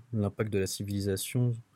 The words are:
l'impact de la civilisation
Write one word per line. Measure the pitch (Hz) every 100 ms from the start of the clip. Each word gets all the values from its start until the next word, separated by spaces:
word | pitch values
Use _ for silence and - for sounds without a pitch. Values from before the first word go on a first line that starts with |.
| -
l'impact | 113 101 - 107
de | 101
la | 95
civilisation | - 101 101 101 95 - 127 123 117 -